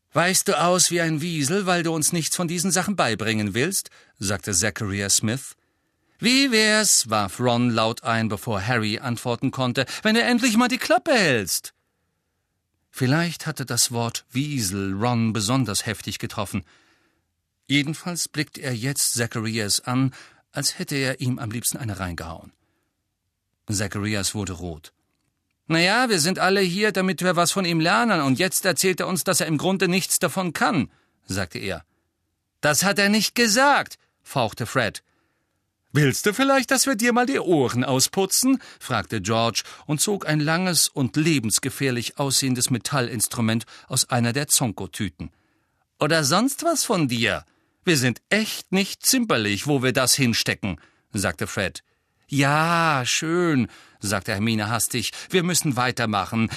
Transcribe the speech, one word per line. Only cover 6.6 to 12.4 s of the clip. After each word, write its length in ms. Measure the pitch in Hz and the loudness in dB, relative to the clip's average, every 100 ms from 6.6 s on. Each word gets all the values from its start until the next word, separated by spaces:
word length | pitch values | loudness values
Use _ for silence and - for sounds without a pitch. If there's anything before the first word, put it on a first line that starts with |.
| 214 214 208 - 113 | 4 4 4 2 2
warf 300 | 107 104 - | 0 0 0
Ron 300 | 123 120 123 | 2 4 2
laut 340 | 113 110 117 | 2 0 0
ein, 240 | 123 113 110 | 0 0 0
bevor 360 | 104 127 101 | -4 -4 -4
Harry 360 | 104 120 107 107 | 0 0 0 -2
antworten 500 | 135 117 127 117 131 | -4 -4 -4 -2 -2
konnte, 360 | 131 127 120 127 - | -2 -2 0 -2 -2
„wenn 120 | 214 | 0
du 80 | 226 | 2
endlich 340 | 226 240 254 214 | 2 2 2 2
mal 120 | 247 | 2
die 100 | 254 | 0
Klappe 340 | - 339 330 | 0 0 2
hältst?“ 640 | 247 170 120 92 - - _ _ _ _ _ _ _ | 2 2 2 0 -4 -8 _ _ _ _ _ _ _